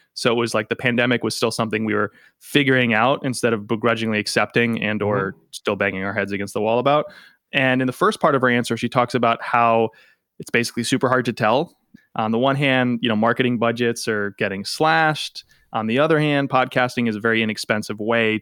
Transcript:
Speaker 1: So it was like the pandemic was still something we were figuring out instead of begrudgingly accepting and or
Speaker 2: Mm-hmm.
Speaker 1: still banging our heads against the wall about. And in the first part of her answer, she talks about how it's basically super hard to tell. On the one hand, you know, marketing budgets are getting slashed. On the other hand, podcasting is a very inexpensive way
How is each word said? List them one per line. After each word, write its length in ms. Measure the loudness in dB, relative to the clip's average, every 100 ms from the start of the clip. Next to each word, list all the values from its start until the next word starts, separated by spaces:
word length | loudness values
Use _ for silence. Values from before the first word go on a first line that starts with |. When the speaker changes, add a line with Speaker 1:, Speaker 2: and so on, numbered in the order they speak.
| _
Speaker 1:
So 180 | -4 0
it 40 | 0
was 180 | 0
like 140 | -2 -2
the 80 | -2
pandemic 460 | -2 0 2 0
was 140 | -2 -2
still 140 | -2
something 340 | -2 -2 -2
we 100 | -2
were 160 | -2 -4 -6 _ _
figuring 540 | -2 2 4 2 2
out 300 | 2 2 0
instead 280 | -4 -2 0
of 140 | -2 -2
begrudgingly 520 | -2 0 0 -2 -2
accepting 640 | -2 -2 0 0 0 -2
and 200 | -4 -2
or 300 | -2 -2 -2
Speaker 2:
Mm-hmm. 60 | -8 _
Speaker 1:
still 260 | -10 -6 -2
banging 280 | -2 -2
our 100 | -6
heads 180 | -4 -4
against 220 | -4 -6
the 60 | -4
wall 180 | 0 0
about. 280 | 2 2 0 -10 -20 _ _
And 280 | -2 0 2
in 60 | -2
the 60 |
first 280 | 0 0 2
part 140 | 2
of 80 | 2
her 60 | 2
answer, 280 | 2 0 -2
she 120 | -2
talks 260 | 0 0
about 280 | 2 0 0
how 480 | 0 2 4 4 0 -4 _ _ _ -20
it's 120 | -4
basically 340 | -2 0 -4
super 240 | -2 0 2
hard 160 | 2 0
to 60 |
tell. 440 | 0 2 2 0 _ _ -20 _ -4
On 140 | -2
the 80 | 2
one 180 | 2 2
hand, 440 | 2 2 2 0
you 60 | 0
know, 80 | 2
marketing 420 | 2 2 0 0
budgets 500 | 0 0 -2 -2 -4
are 220 | -4 -4 -4
getting 260 | -4 -4
slashed. 800 | -6 0 2 2 2 0 -6 -12 -20 _ _
On 140 | -4 0
the 120 | 2
other 200 | 2 2
hand, 300 | 2 0 0
podcasting 600 | 0 0 0 0 0 -2
is 80 | 0
a 40 |
very 220 | 0 2
inexpensive 580 | 0 -2 -2 -2 -4 -6
way 380 | -2 0 2 0